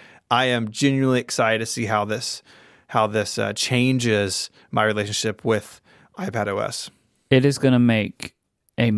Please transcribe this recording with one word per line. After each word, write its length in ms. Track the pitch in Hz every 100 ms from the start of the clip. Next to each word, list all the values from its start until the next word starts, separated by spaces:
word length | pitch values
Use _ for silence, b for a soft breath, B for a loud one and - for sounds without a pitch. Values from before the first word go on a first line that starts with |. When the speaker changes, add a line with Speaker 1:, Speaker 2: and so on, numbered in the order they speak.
| B B B
Speaker 1:
I 160 | 120 131
am 240 | 120 110
genuinely 500 | 110 139 135 131 127
excited 380 | - - 113 110
to 80 | 113
see 200 | - 110
how 180 | 107
this, 380 | 104 110 - - - b b b b
how 180 | 120 107
this, 300 | 107 101 -
uh, 140 | 104
changes 960 | 104 - 123 127 131 120 104 98 - - b b
my 140 | 110
relationship 600 | 107 107 104 101 110 104
with 360 | 117 107 - - _ b b -
iPad 300 | 190 113 101
O 100 | 98
S. 320 | 107 - - - _ _ -
Speaker 2:
It 140 | 131
is 140 | 139 135
gonna 200 | 135 123
make 540 | 120 113 98 - - _ _ _ _ -
a, 140 | 117